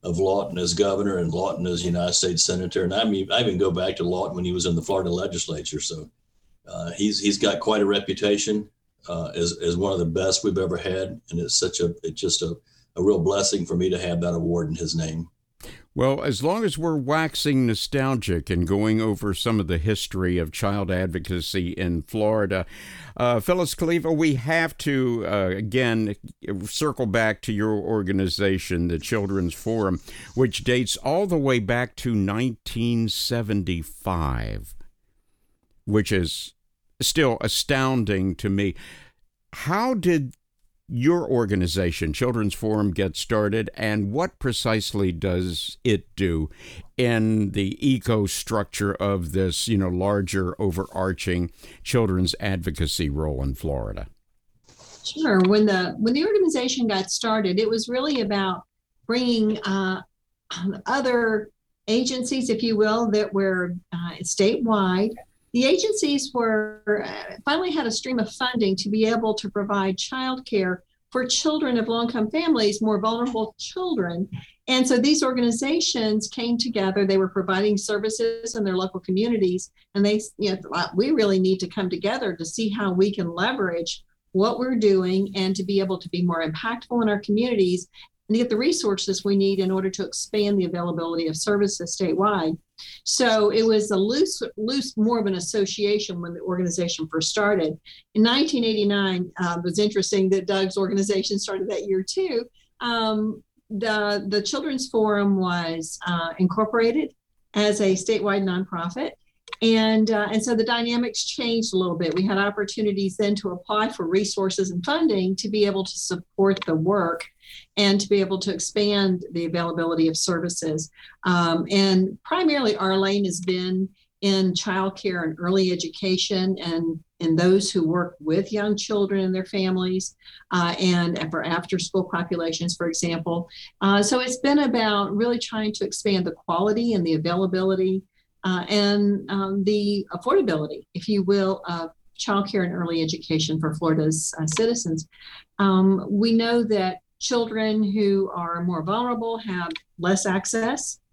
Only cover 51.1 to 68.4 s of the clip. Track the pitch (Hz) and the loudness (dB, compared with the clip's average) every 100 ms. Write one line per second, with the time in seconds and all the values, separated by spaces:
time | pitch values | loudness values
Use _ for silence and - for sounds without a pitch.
51.1 | 87 - 90 87 - - - - 127 107 | -2 -2 -2 -2 -8 -20 -16 -2 0 2
52.1 | 92 92 - 101 95 85 78 78 - 80 | 0 0 -2 -4 -4 -4 -2 -2 0 -2
53.1 | 71 78 67 69 67 80 69 52 50 - | -2 -2 -2 -4 -4 -4 -4 -6 -8 -12
54.1 | - _ _ _ _ _ - - - - | -16 _ _ _ _ _ -20 -20 -14 -12
55.1 | 311 311 190 185 208 214 190 175 - 214 | -2 2 4 6 6 6 4 -2 0 0
56.1 | 269 381 415 349 277 247 254 226 196 190 | 2 2 4 2 2 -2 0 0 0 -2
57.1 | - 233 220 196 185 220 226 226 254 294 | -2 0 2 2 2 2 0 -2 -2 0
58.1 | 269 202 202 190 185 - _ _ _ - | 0 0 0 0 -4 -10 _ _ _ -4
59.1 | 240 247 226 214 214 202 190 190 190 - | 0 2 2 2 0 -2 0 0 -4 -8
60.1 | _ _ _ _ 180 185 - - 269 254 | _ _ _ _ -6 -6 -4 -2 0 2
61.1 | 240 226 214 214 _ _ _ - 226 254 | 2 2 0 -4 _ _ _ 0 0 2
62.1 | 254 247 269 254 220 233 214 214 226 233 | -4 -2 -2 0 0 2 2 2 2 2
63.1 | 214 208 196 196 185 180 180 _ 170 170 | 0 0 0 0 0 -2 -6 _ -8 -8
64.1 | - 180 - 202 240 226 214 190 185 214 | -8 -8 2 2 2 2 2 2 2 0
65.1 | 226 - _ _ 240 262 370 440 427 302 | -2 -18 _ _ 2 4 4 2 0 0
66.1 | 285 - 247 226 220 214 214 208 208 208 | 0 -2 -2 2 2 -2 -6 0 0 0
67.1 | 196 - - - 311 359 311 240 220 254 | -10 -12 -8 -2 0 0 0 -2 -4 -2
68.1 | 247 214 - | -2 -2 -2